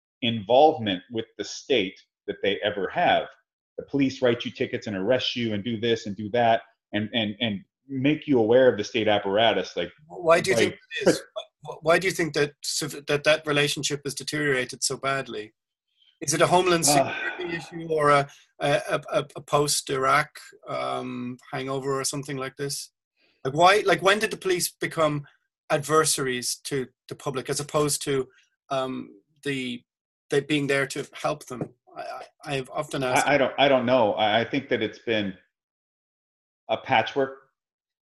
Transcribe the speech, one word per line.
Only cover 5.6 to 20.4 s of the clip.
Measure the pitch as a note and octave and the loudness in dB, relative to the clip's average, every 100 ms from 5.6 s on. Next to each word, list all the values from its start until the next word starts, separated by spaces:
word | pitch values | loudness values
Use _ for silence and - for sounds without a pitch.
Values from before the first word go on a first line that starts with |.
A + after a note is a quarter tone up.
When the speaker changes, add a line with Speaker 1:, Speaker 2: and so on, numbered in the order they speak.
Speaker 1:
do | G#2 A2 | -4 -2
this | A#2 A2+ G#2+ | 0 0 -2
and | G2 | -8
do | G#2+ | -4
that | A#2+ A#2 A2+ - _ _ | 2 4 2 0 _ _
and, | G#2 G#2+ | -4 -2
and, | A#2 G#2+ G2+ | -2 -4 -2
and | A#2 G2 - _ - | -4 -4 -10 _ -10
make | C3+ C#3 D3+ - | -2 0 0 2
you | B2+ | 2
aware | A2 B2 B2+ | 6 6 6
of | G#2 | 4
the | |
state | G2+ A#2 G#2+ | -2 0 2
apparatus. | G2+ G2 G2+ A2+ F#2+ F2+ F2+ | 2 2 2 2 2 -2 -6
Like, | F2 - - | -8 -10 -18
Speaker 2:
Why | - E3+ E3+ | -4 2 2
do | F#3+ | 4
you | A#2+ | 2
Speaker 1:
like, | |
Speaker 2:
think | G#2+ - _ - | 2 -2 _ -2
it | G4+ | 2
is? | - - - - _ - | 0 -2 -16 -16 _ -16
Wh-, | - | -4
why | D#3 F3 | 2 2
do | F#3 | 2
you | |
think | E3 D#3+ | -2 -2
that | D3+ D3 - | 0 -2 -4
civ-, | - - D3 D3 D3 | -8 -6 -6 -8 -4
that, | D3 | 0
that | D3+ D#3 D3+ | 2 0 0
relationship | C#3+ C#3+ D#3 C3+ C#3+ | 0 0 -2 -4 -6
has | C#3+ | -6
deteriorated | - - D3+ D3 C3 B2 B2+ | -10 -6 -4 0 -2 -2 -6
so | - B2+ | -6 -4
badly? | C3+ C3+ A#2 A2 G#2+ _ _ _ _ _ _ _ | -4 -4 -6 -10 -12 _ _ _ _ _ _ _
Is | D3+ | -4
it | D#3 | 2
a | D#3+ | 4
Homeland | F3+ F#3 E3+ D#3+ | 4 4 4 4
Speaker 1:
Uh, | C#3+ B2+ | 4 2
Speaker 2:
Security | - - - F4 E3+ | -2 -8 -8 -6 -8
issue | D3+ E3+ E3 | -8 -12 -4
or | D#3 D3 | 2 4
a, | C#3+ C#3 - _ - | 4 2 -8 _ -6
a, | D3 D3+ - | 0 0 0
a, | D#3 - | -6 -2
a, | D#3+ D3 - | -4 -4 -8
a | |
post-Iraq, | C#3+ D3 D3 - - C3+ C3+ C#3+ D3+ - | -2 0 2 -2 -4 -2 2 2 0 -8